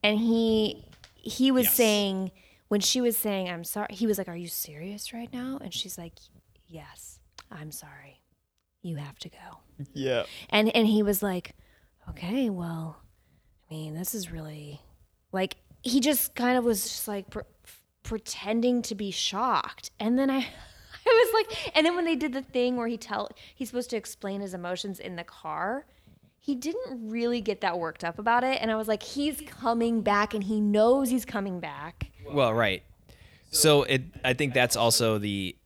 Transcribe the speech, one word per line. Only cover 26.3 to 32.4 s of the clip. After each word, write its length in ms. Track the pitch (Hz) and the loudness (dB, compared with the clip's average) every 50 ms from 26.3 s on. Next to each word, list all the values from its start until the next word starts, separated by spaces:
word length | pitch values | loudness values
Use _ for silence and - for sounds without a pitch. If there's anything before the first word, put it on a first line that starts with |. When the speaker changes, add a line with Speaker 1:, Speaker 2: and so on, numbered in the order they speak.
| _ | _
Speaker 1:
he 160 | _ _ - 285 | _ _ -6 -4
didn't 540 | 247 254 302 339 466 508 - 269 240 226 214 | -4 -4 -6 -4 -4 -6 -6 -8 -10 -8 -6
really 300 | 220 233 233 240 240 240 | -4 -2 0 0 0 0
get 200 | 202 214 202 - | -2 -2 -4 0
that 160 | - 190 170 175 | -2 -2 -2 0
worked 240 | 170 160 160 - - | -4 -4 -6 -4 -6
up 160 | 170 170 - | -6 -6 -2
about 240 | 208 233 233 240 247 | 2 4 4 4 4
it. 180 | 262 269 - | 2 0 0
And 80 | - 226 | 0 0
I 40 | 220 | 0
was 120 | 220 220 214 | 0 0 0
like, 140 | 220 208 - | -2 -2 -2
"He's 380 | - - 277 285 302 285 - 302 | -8 -4 -2 -2 -2 -2 -4 -10
coming 540 | - - - 240 247 233 233 233 233 233 226 | -14 -16 -4 -2 0 2 2 2 2 2 2
back 320 | 208 208 202 202 208 214 - | 2 4 4 4 2 0 0
and 100 | 214 202 | -4 -2
he 160 | 190 220 214 | 0 2 2
knows 500 | 208 208 208 208 214 233 254 277 269 240 | 2 4 6 6 8 8 8 6 4 2
he's 160 | 247 254 - | 0 0 -2
coming 340 | - - 214 196 202 185 175 | -2 -6 -4 -4 -4 -6 -6
back." 500 | 165 156 143 139 147 165 - - - - _ - - - | -8 -8 -10 -10 -12 -12 -10 -10 -10 -10 _ -18 -14 -4
Speaker 2:
Well, 240 | 147 143 | 2 4